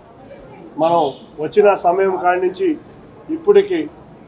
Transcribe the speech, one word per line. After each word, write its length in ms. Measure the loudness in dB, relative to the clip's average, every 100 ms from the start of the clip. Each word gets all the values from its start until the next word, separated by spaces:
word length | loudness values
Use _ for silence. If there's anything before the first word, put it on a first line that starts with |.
| -20 -20 -20 -20 -20 -20 -18 -4
మనం 300 | 0 0 -2 -6 -18 -10
వచ్చిన 300 | -4 2 4
సమయం 440 | 4 0 0 0 0
కాడి 180 | -2 0 -2
నుంచి 220 | -2 -4 -4 -10 -20 -20 -20 -12 -6
ఇప్పటికి 540 | 2 2 4 -4 -6 -12 -20 -20